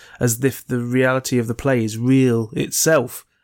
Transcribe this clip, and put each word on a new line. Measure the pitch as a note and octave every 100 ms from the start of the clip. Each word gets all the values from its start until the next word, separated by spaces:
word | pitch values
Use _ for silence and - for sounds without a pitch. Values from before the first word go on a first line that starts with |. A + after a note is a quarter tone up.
| - -
as | B2 A#2
if | C3 - -
the | B2
reality | A#2+ B2+ C3 C3 C3 B2
of | A2+
the |
play | A#2 C#3 B2+
is | A2 A2
real | B2 C3+ B2+ A2+ A2
itself. | - - - - D#3 A#2+ - - _